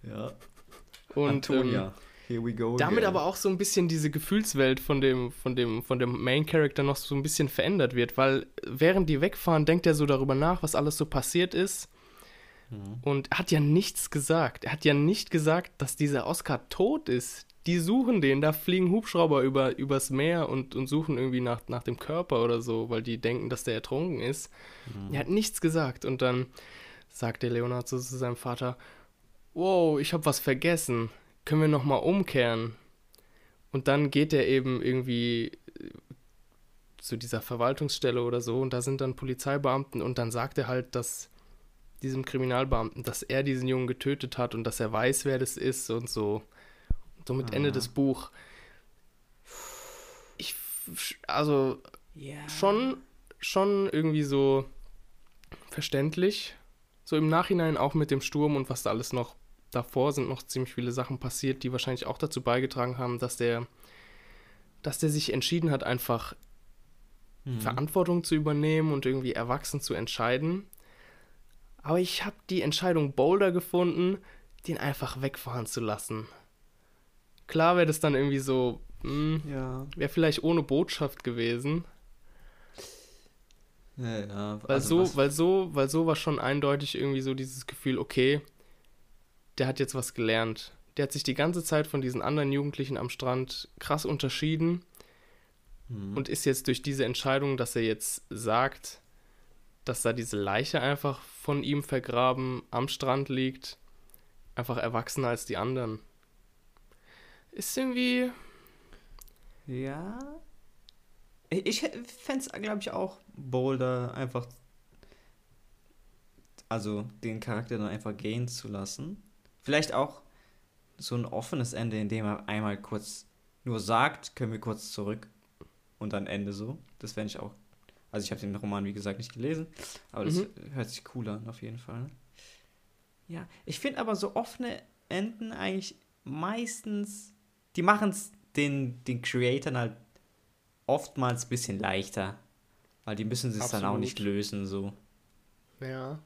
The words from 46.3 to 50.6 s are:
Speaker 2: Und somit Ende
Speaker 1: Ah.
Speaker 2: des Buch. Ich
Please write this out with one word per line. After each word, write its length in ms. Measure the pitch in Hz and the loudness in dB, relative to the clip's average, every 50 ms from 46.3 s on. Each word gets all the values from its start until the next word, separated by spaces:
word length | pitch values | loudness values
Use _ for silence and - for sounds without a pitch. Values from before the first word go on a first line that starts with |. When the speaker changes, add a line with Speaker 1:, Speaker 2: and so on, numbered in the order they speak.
| 104 110 - - _ - - - - - - _ - - - - - - | 0 -2 -4 -10 _ -20 -20 -20 -20 -20 -2 _ -2 -2 -2 -16 -20 -18
Speaker 2:
Und 100 | - - | -8 -4
somit 240 | 127 131 131 120 110 | -4 -4 -4 -2 -2
Ende 140 | 139 147 143 | 0 0 2
Speaker 1:
Ah. 40 | |
Speaker 2:
des 160 | 131 131 120 123 | 0 0 -4 -2
Buch. 420 | - - 139 135 127 - - - - - - - - - - - - - _ - - _ _ - _ _ _ _ _ _ _ - - - - - - - - - - - - - - - - - - | 0 2 2 2 2 -2 -6 -14 -16 -20 -20 -20 -20 -20 -20 -20 -20 -20 _ -20 -20 _ _ -20 _ _ _ _ _ _ _ -20 -18 -16 -14 -14 -16 -16 -16 -18 -18 -18 -20 -20 -20 -20 -20 -20 -14
Ich 180 | - - - - - | -10 -10 -8 -8 -8